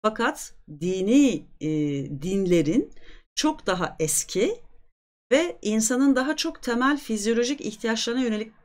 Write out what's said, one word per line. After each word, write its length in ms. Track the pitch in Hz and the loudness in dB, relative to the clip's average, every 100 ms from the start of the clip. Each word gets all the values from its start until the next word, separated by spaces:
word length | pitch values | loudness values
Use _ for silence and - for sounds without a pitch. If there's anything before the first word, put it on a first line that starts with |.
Fakat 520 | 214 214 240 311 - - - 151 | -2 0 -4 -4 -14 -18 -20 -8
dini, 680 | 170 190 190 269 277 175 - - | -4 -2 4 6 6 2 -8 -8
e, 80 | 151 156 147 139 139 143 | -4 -2 0 -2 -4 -6
dinlerin 720 | 165 196 185 175 147 214 427 - - - _ - | -2 0 4 4 4 2 0 -8 -18 -20 _ -2
çok 320 | 311 311 - | -2 -2 -4
daha 280 | 180 165 - | -2 -4 -2
eski 560 | 156 - - 185 269 480 - - - _ _ _ _ | -2 -2 -2 0 0 -2 -10 -20 -20 _ _ _ _
ve 260 | 262 349 - | 2 2 -2
insanın 540 | 208 220 220 254 277 254 | -2 0 2 2 4 4
daha 200 | 262 311 | 0 -2
çok 260 | 330 320 | -4 -6
temel 360 | - 233 254 285 | -4 0 2 0
fizyolojik 640 | - 220 202 233 240 285 | -2 -4 0 0 0 -2
ihtiyaçlarına 600 | - 214 226 226 - 240 | -6 -6 -4 -2 -2 0
yönelik 300 | 247 214 220 _ | 0 -2 -6 _